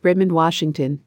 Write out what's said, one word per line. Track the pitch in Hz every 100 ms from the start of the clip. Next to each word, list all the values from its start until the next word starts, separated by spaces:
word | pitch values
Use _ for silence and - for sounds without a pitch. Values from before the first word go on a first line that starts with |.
Redmond, | 180 180 190
Washington, | 165 165 165 156 151 135 143